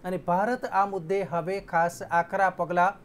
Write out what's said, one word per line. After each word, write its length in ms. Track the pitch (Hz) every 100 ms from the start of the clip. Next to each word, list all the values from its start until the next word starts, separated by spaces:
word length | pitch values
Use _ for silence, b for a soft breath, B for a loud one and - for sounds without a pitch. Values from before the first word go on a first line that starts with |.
અને 140 | 185 180
ભારત 480 | 180 175 214 247 -
આ 200 | 190 202
મુદ્દે 380 | 196 160 196
હવે 360 | 180 170 165 196
ખાસ 420 | - 170 170 -
આકરા 480 | - 170 170 196 190
પગલાં 440 | 180 170 175 185 202